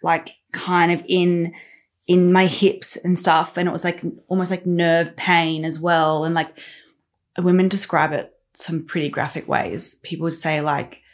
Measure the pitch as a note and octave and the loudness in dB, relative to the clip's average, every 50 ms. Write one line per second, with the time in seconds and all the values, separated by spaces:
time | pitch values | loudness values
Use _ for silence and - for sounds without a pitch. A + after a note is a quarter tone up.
0 | - E3+ E3 D#3+ - - - _ _ _ - - - - F3+ F3 E3+ E3+ F3 E3+ | -2 -2 -2 -2 -2 -8 -20 _ _ _ -12 -10 -4 0 2 2 4 4 2 0
1 | E3+ - F3+ F3+ F3 F3 F3 F3 E3+ E3+ E3+ - - - - _ _ _ _ _ | 0 0 0 2 4 2 2 2 0 -2 -6 -10 -20 -20 -20 _ _ _ _ _
2 | _ - F3 F3+ F3+ F3+ F3+ F#3 F#3+ F#3 - - G3 F#3+ - - - - - - | _ 2 4 6 6 6 6 6 4 4 2 2 2 2 2 0 -6 -8 -8 -6
3 | - F3 F#3 E3+ - F#3+ D#3+ D#3+ D#3+ - - - F3+ F3+ - E3+ - F3+ E3+ F3 | -2 -2 -2 0 2 2 2 2 2 0 -4 -2 -2 -2 -2 -2 -4 -4 -4 -4
4 | - E3+ E3 - _ _ F#3 F#3 F3+ F3 F#3 F3 - F3+ F3 E3+ E3+ E3+ E3 E3 | -6 -10 -10 -10 _ _ -2 -2 -2 -2 -4 -4 -2 -2 0 2 4 4 4 2
5 | E3+ E3 - - - - F3+ E3+ E3 D#3+ D#3+ D#3 D#3 D#3+ D#3 D#3 D#3+ F3 E3+ E3 | 2 0 -4 -8 0 2 2 2 2 0 -2 -4 -4 -6 -6 -4 -2 0 2 2
6 | D#3+ D#3 D#3 D#3 D#3 D#3+ E3+ E3 D#3 - - - - - - - _ _ _ _ | 2 2 2 0 0 0 0 -2 -2 -4 -8 -18 -20 -20 -20 -20 _ _ _ _
7 | _ _ _ _ _ _ _ - F3+ F3+ F3+ F#3 F#3 F#3+ F#3+ G3 - - - D#3+ | _ _ _ _ _ _ _ -2 2 4 4 4 4 2 0 -2 -4 -2 0 0
8 | D3+ D#3 D3+ A#2+ - - _ _ _ _ _ - - - E3 D#3+ D#3+ - - F3 | 0 0 0 -4 -6 -8 _ _ _ _ _ -12 -10 -6 -6 -8 -8 -6 -6 -4
9 | D3+ - C#3+ - - C3+ - - - - - - - - - - - - - - | -4 -4 -4 -4 -6 -6 -6 -10 -8 -4 -4 -2 -2 -4 -6 -10 -10 -12 -14 -14
10 | _ - F3 E3 E3 E3 D#3+ D#3+ - E3 D#3 D3+ D3 D3+ C#3+ C#3 - - - _ | _ -12 -10 -6 -6 -6 -6 -4 -4 -4 -2 -2 -2 -2 -4 -4 -6 -10 -14 _
11 | _ _ | _ _